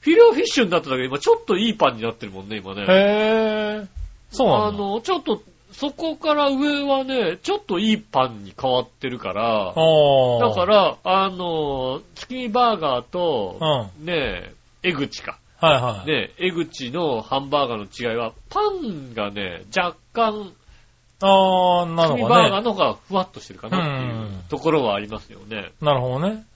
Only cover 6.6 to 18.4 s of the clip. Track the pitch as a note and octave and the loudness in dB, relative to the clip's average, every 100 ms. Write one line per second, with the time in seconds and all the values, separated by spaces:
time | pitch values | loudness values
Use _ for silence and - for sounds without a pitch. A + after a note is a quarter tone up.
6.6 | D4 C#4+ C#4+ C4+ C4 C4 G3 F3+ - G4+ | 0 -2 0 -2 0 -2 -2 -4 -4 -4
7.6 | - F3+ G#3+ G#3+ - C#3+ B2+ A2 G2 - | -2 -2 0 0 0 0 0 -2 -16 -6
8.6 | C3 B2+ B2 _ C3+ B2 G2 F#2+ A#2 A2 | 0 0 -2 _ -8 -8 -6 -4 0 0
9.6 | F#2+ F2+ D#3+ D#3 D3 C#3 B2+ A#2+ A#3+ - | -2 2 4 6 6 6 4 4 2 2
10.6 | F3+ G#3+ F3 - - F#3+ F#3+ F#3 F3+ D#3+ | 4 4 4 0 0 0 0 -2 -4 -2
11.6 | D3+ C3+ B2+ C#3 - - - B3+ B3 A3 | -2 -4 -4 -6 -10 -20 -12 -10 -4 0
12.6 | A#3+ G#3 D#3 B2 A#2+ F3+ F3 C3+ G2 F#2 | 2 2 -2 -2 -4 -4 -2 0 -4 -4
13.6 | D#3 C#3 G#2 F2+ D#3 F3 B2+ F2+ F#2 - | -2 0 -2 -12 -6 -4 -4 -6 -12 -20
14.6 | _ _ F3+ D#3 C#3+ - - - _ _ | _ _ -4 -2 -4 -8 -14 -16 _ _
15.6 | E3 C#3 B2 G#2 F#2+ D3 G2 - F3+ E3+ | 2 2 0 -6 -4 -4 -4 -4 -6 -4
16.6 | E3 - B2+ D3 E3 A#2+ A2 C3+ C#3 C#3+ | -8 -8 -10 -4 -4 -4 -4 -6 -2 -2
17.6 | C3+ A2+ G2+ - A#2+ A2+ A#2 - | -2 -4 -10 -8 -6 -4 -6 -10